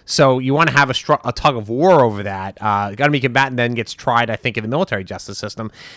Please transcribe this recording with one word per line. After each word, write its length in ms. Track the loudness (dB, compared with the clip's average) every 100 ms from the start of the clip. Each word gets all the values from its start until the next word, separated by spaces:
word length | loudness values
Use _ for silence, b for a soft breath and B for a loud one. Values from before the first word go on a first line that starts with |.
| -6
So 340 | 2 4 4
you 140 | 2
wanna 180 | 2 2
have 180 | 2 2
a 40 |
stru-, 260 | 0 0 0 0
a 80 |
tug 240 | -2 0 0
of 120 | -4
war 340 | 0 4 6
over 200 | 4 2
that. 340 | -6 -6 -8 -6
Uh, 340 | -2 0 -2 -2
enemy 220 | 0 0
combatant 380 | 0 0 0 0
then 160 | -2
gets 200 | -2 -6
tried, 360 | -8 -2 0 0
I 60 | -2
think, 220 | -4 -6
in 60 |
the 60 | -4
military 340 | -2 -2 -4
justice 340 | -6 -12 -12 -12
system. 340 | -10 -10 -12 B B